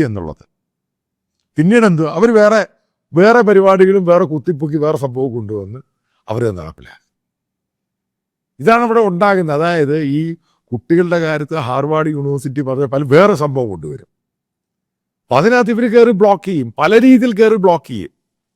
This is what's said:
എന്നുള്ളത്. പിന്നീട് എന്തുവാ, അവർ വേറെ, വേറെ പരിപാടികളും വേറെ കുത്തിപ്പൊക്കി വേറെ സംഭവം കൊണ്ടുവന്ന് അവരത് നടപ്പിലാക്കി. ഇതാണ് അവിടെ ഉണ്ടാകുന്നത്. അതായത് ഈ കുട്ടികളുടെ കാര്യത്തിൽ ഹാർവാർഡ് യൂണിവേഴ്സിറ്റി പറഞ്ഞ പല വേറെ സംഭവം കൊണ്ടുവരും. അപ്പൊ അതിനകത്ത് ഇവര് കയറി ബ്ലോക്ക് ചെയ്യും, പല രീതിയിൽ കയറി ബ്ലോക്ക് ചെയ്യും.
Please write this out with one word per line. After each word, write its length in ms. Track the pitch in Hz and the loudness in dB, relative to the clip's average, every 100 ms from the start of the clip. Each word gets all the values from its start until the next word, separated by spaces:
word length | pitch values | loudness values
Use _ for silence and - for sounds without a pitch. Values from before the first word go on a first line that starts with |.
| 139 | -2
എന്നുള്ളത്. 380 | 101 80 71 _ _ _ _ _ _ _ _ _ _ _ - | -4 -10 -14 _ _ _ _ _ _ _ _ _ _ _ -2
പിന്നീട് 300 | 165 240 220 | 2 4 2
എന്തുവാ, 200 | 160 156 160 | 0 -2 0
അവർ 120 | 233 220 | 2 4
വേറെ, 260 | 208 220 185 _ _ _ _ | 2 2 -4 _ _ _ _
വേറെ 280 | 151 202 240 208 | 2 4 4 2
പരിപാടികളും 560 | 196 190 190 190 196 | 2 2 4 4 2
വേറെ 200 | 175 175 170 | 2 0 0
കുത്തിപ്പൊക്കി 440 | 151 170 147 151 151 | -4 -6 -6 -6 -4
വേറെ 220 | 147 156 | -2 -4
സംഭവം 260 | 139 123 135 117 | -6 -6 -6 -6
കൊണ്ടുവന്ന് 440 | 104 107 98 123 _ _ _ _ - | -8 -10 -12 -16 _ _ _ _ -10
അവരത് 300 | 110 117 90 | -4 -4 -6
നടപ്പിലാക്കി. 400 | 80 - 62 - _ _ _ _ _ _ _ _ _ _ _ _ _ _ _ _ | -12 -18 -20 -20 _ _ _ _ _ _ _ _ _ _ _ _ _ _ _ _
ഇതാണ് 220 | 151 233 240 | 0 0 2
അവിടെ 140 | 226 208 | 0 0
ഉണ്ടാകുന്നത്. 460 | 175 202 196 165 147 | 0 0 0 0 -2
അതായത് 380 | 170 170 139 151 143 147 | -2 0 -2 -2 -2 -4
ഈ 160 | 165 170 _ _ _ | -4 -8 _ _ _
കുട്ടികളുടെ 460 | 120 - 170 180 175 160 | -12 -2 0 0 -2 -2
കാര്യത്തിൽ 320 | 151 147 160 120 | -4 -6 -6 -4
ഹാർവാർഡ് 420 | 127 147 156 156 147 | -4 -2 -2 -2 -4
യൂണിവേഴ്സിറ്റി 440 | 139 139 139 131 131 | -6 -6 -6 -8 -6
പറഞ്ഞ 160 | 131 | -4
പല 180 | 139 139 143 | -4 -4 2
വേറെ 200 | 143 202 175 | 4 4 2
സംഭവം 260 | 147 135 120 | -2 -4 -6
കൊണ്ടുവരും. 400 | 90 76 71 - _ _ _ _ _ _ _ _ _ _ _ | -8 -12 -16 -20 _ _ _ _ _ _ _ _ _ _ _
അപ്പൊ 140 | _ 127 | _ 0
അതിനകത്ത് 300 | 196 247 226 | 2 2 0
ഇവര് 140 | 226 240 | 0 2
കയറി 180 | 233 233 196 | 4 4 4
ബ്ലോക്ക് 280 | 208 196 - | 2 0 -2
ചെയ്യും, 260 | 170 117 - | -6 -6 -2
പല 140 | 156 226 262 | 2 4 6
രീതിയിൽ 260 | 254 247 202 | 4 2 2
കയറി 200 | 220 220 | 2 2
ബ്ലോക്ക് 240 | 180 170 - | 2 0 -4
ചെയ്യും. 200 | 113 87 _ _ _ _ | -12 -12 _ _ _ _